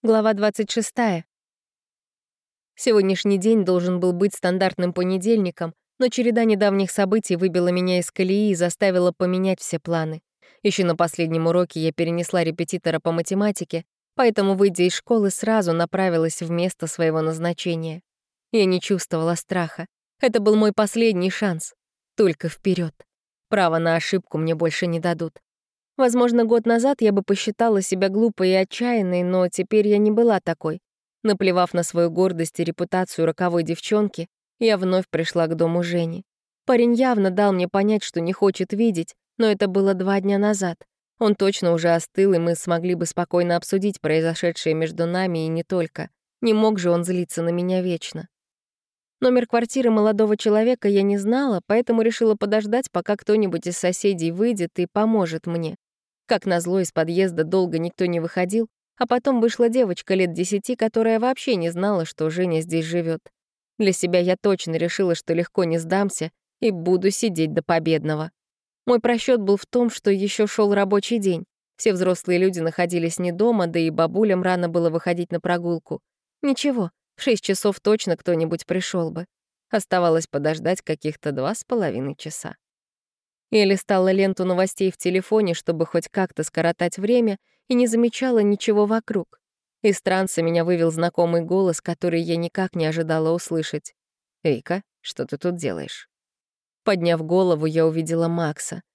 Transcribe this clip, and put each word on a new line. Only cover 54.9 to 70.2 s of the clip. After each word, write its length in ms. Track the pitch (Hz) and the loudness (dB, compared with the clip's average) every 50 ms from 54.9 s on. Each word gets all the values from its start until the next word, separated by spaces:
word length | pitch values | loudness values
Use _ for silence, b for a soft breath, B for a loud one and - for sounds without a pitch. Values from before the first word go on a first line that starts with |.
поможет 540 | _ 208 214 220 226 214 190 165 160 160 - | _ 0 2 2 2 2 0 0 -4 -6 -6
мне. 300 | 170 170 170 165 156 180 - _ _ _ _ _ _ _ _ _ _ | -6 -4 -4 -4 -6 -8 -10 _ _ _ _ _ _ _ _ _ _
Как 140 | 240 196 - | -2 -2 0
назло, 340 | 196 180 175 170 175 180 190 | 0 0 0 0 0 0 0
из 140 | 185 - _ | -2 -2 _
подъезда 500 | - 160 165 170 180 190 190 170 160 160 | -2 -2 0 0 0 0 0 0 -2 -2
долго 340 | 156 180 190 185 175 160 160 | 0 0 0 0 0 -2 -4
никто 280 | 165 175 - - 190 | -4 -4 -4 -4 -2
не 160 | 175 175 170 | -2 -2 -2
выходил, 480 | 160 170 - 190 180 180 196 226 226 220 _ _ _ _ _ _ | -4 -4 -4 -4 -4 0 0 -2 -2 -4 _ _ _ _ _ _
а 80 | 254 | -2
потом 360 | 233 247 247 240 277 262 240 | -2 -2 0 0 0 0 2
вышла 260 | 220 233 220 - 240 233 | 2 0 2 2 0 2
девочка 460 | 226 262 254 196 180 - - - 190 | 2 2 0 0 -2 -6 -4 -2 0
лет 180 | 190 185 175 | 0 0 0
десяти, 460 | 165 175 185 180 208 202 - - 254 - | 0 -4 -4 -2 -2 -4 -2 -4 -4 -2
которая 420 | 220 220 - 233 226 226 226 220 | -2 -2 0 0 2 2 2 2
вообще 360 | 226 254 262 - - - 240 | 2 0 -2 -2 -2 -2 0
не 140 | 185 165 170 | 0 0 -4
знала, 360 | 170 170 190 202 208 180 160 | -2 -2 -2 0 0 0 -2
что 240 | 160 - - 156 160 | -4 -6 -4 -4 -4
Женя 320 | 160 175 185 180 165 160 | -2 -2 -2 0 0 -2
здесь 240 | 160 175 165 165 160 | -2 -2 -4 -4 -2
живёт. 340 | 160 170 175 165 165 160 160 _ _ _ _ _ _ _ _ _ _ _ _ | -2 -4 -4 -2 -2 -6 -6 _ _ _ _ _ _ _ _ _ _ _ _
Для 140 | 220 196 | 0 0
себя 300 | 185 - - 170 175 180 | 2 0 -2 2 2 2
я 160 | 175 180 185 - | 2 2 0 0
точно 360 | - 208 190 185 - 170 160 160 | 2 0 0 0 -2 -4 -4 -2
решила, 360 | 170 175 - - 196 180 170 | -2 -2 -2 0 0 0 0
что 200 | 165 - - 165 | -2 -2 -2 -2
легко 320 | 170 175 - _ - 185 | -2 -2 -2 _ -2 0
не 120 | 165 165 170 | 0 0 -2
сдамся 540 | 165 165 180 190 202 202 - - 160 165 _ _ _ _ _ _ | -2 -2 0 0 0 -2 -2 -6 -8 -10 _ _ _ _ _ _
и 100 | - 240 | -2 -2
буду 400 | 196 170 165 170 185 180 185 190 | -2 0 0 0 0 2 2 0
сидеть 420 | 196 - - 226 180 165 160 156 151 | 0 0 -2 -2 0 0 -2 0 -2
до 80 | 165 | -4
победного. 720 | 160 - 170 165 160 165 160 151 - 151 156 151 156 160 _ _ _ _ _ _ _ _ _ _ _ | -2 0 -2 0 2 2 0 0 0 -2 -4 -4 -6 -10 _ _ _ _ _ _ _ _ _ _ _
Мой 160 | - 247 240 | 2 2 2
просчёт 400 | 233 247 240 233 - - 254 233 | 4 2 0 0 2 2 0 2
был 160 | 202 190 202 196 | 2 0 0 0
в 80 | - | -2
том, 240 | _ - 247 240 233 | _ 0 0 0 0
что 200 | - - _ 208 | -2 -2 _ 0
ещё 380 | 196 190 | 0 2